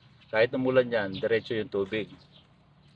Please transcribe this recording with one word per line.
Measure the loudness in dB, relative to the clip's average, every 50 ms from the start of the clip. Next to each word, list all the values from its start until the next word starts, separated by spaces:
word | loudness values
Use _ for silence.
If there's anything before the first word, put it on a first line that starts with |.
| _ _ _ _ -10 -2 2
kahit | 2 2 2 2
umulan | 0 0 2 4 2 2 2
yan, | 0 -2 -2 -4 -4
diretso | -4 -2 0 0 0 0 -2 -4
yung | -4 -4 -4
tubig. | -4 -4 -2 -2 -4 -6 -6 -8 -12 -20 -20 _ -20 -20 _ _ _ _ _ _ _ _ _ _ _